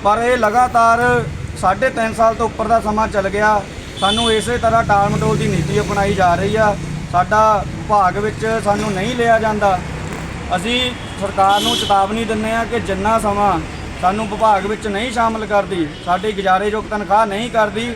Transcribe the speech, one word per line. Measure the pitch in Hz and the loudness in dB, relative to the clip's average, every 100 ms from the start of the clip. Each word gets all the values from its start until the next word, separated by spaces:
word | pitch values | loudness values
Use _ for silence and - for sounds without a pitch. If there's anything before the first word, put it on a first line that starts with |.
ਪਰ | 196 220 | 2 2
ਇਹ | 233 254 | 2 2
ਲਗਾਤਾਰ | 220 220 247 240 226 233 247 240 226 - - - | 2 2 2 4 4 4 4 2 0 -6 -10 -2
ਸਾਢੇ | 190 196 262 | 0 2 0
ਤਿੰਨ | 240 226 | 0 -4
ਸਾਲ | 220 226 226 | 2 2 2
ਤੋਂ | 226 | -2
ਉੱਪਰ | - 220 | -2 0
ਦਾ | 226 | 0
ਸਮਾਂ | 220 208 220 | 0 -2 0
ਚੱਲ | 208 196 | 0 -2
ਗਿਆ, | 196 214 208 196 - - - | 0 2 2 -2 -12 -12 -2
ਸਾਨੂੰ | 190 214 233 | -2 0 0
ਇਸੇ | 220 208 240 | 0 0 -2
ਤਰ੍ਹਾਂ | 226 226 | 2 2
ਟਾਲ | 220 202 202 | 2 2 2
ਮਟੋਲ | 202 214 214 | 0 0 0
ਦੀ | 214 | 0
ਨੀਤੀ | 190 - 202 | 0 0 0
ਅਪਣਾਈ | 208 202 196 | 0 0 0
ਜਾ | 196 185 170 | 2 2 2
ਰਹੀ | 196 214 | 0 2
ਆ। | 214 202 - - - | 2 0 -4 -8 -2
ਸਾਡਾ | 175 185 214 220 214 175 | 0 2 4 4 2 -2
ਵਿਭਾਗ | - - 208 185 185 | -8 0 2 2 2
ਵਿੱਚ | 214 - 220 220 | -4 -4 -2 -2
ਸਾਨੂੰ | 202 202 214 | 0 0 0
ਨਹੀਂ | 190 202 247 | -2 -4 0
ਲਿਆ | 233 226 | 2 4
ਜਾਂਦਾ। | 220 208 202 185 - - - - - - - 180 | 2 0 2 0 -2 -8 -8 -8 -8 -8 -4 -4
ਅਸੀਂ | 196 247 254 247 - - | 0 0 -2 -6 -12 -8
ਸਰਕਾਰ | 196 190 190 202 | -6 2 4 4
ਨੂੰ | 220 233 | 2 -2
ਚੇਤਾਵਨੀ | - 202 196 220 | 0 2 2 0
ਦਿੰਦੇ | 226 220 220 | -2 -2 -2
ਹਾਂ | 226 226 | -2 -2
ਕਿ | 233 | -4
ਜਿੰਨਾ | 180 190 202 226 | -4 -2 0 2
ਸਮਾਂ | 214 202 202 175 160 - - - | 0 2 2 0 -4 -10 -12 -2
ਸਾਨੂੰ | 180 208 220 | -2 0 -4
ਵਿਭਾਗ | 202 220 202 190 | 0 2 2 2
ਵਿੱਚ | 208 220 | -4 -4
ਨਹੀਂ | 196 247 | -4 -4
ਸ਼ਾਮਲ | 233 226 226 214 | 0 0 0 0
ਕਰਦੀ, | 202 190 185 156 - - | 0 0 -2 -4 -4 -2
ਸਾਡੀ | 180 208 | -2 0
ਗੁਜ਼ਾਰੇਯੋਗ | 196 190 190 208 214 202 | -2 0 2 0 -4 -4
ਤਨਖਾਹ | 214 196 208 220 | -6 0 2 2
ਨਹੀਂ | 196 240 | -2 -2
ਕਰਦੀ | 226 208 202 240 | 0 0 0 -6